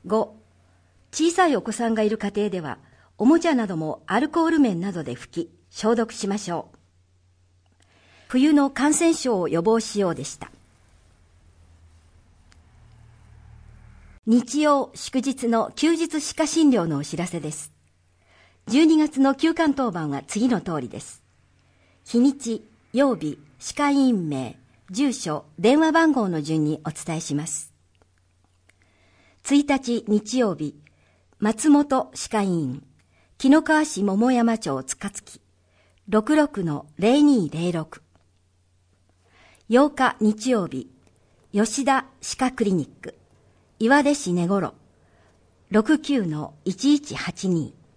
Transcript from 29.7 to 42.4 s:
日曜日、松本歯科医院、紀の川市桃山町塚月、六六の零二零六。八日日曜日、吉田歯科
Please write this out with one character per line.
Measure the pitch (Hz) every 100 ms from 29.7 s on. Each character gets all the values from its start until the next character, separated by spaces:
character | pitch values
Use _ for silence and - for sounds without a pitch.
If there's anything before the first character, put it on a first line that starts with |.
| 269 262 233 -
日 | 208 214 247
曜 | 220
日、 | 170 151 - _ _ _ _ _ _
松 | 214 220 302
本 | 294 285 262 -
歯 | - -
科 | 214
医 | 196
院、 | 170 135 131 - _ _ _ _ _
紀 | 262
の | 302
川 | 302 311
市 | 302 -
桃 | 202 196 247
山 | 247 233 226
町 | 170 135
塚 | 135 - 202
月、 | - - - _ _ _ _ _ _ -
六 | 214 214 302
六 | 294 208
の | 170 143 - -
零 | 202 285
二 | 294 262 156
零 | 156 175
六。 | 170 - - _ _ _ _ _ _ _ _ _ _ _ _ _ _ _ _ -
八 | 233 285
日 | 294 254 -
日 | 214 214 226
曜 | 233 165
日、 | 131 - _ _ _ _ _ _
吉 | 202 220 -
田 | 277 269 269 _
歯 | -
科 | -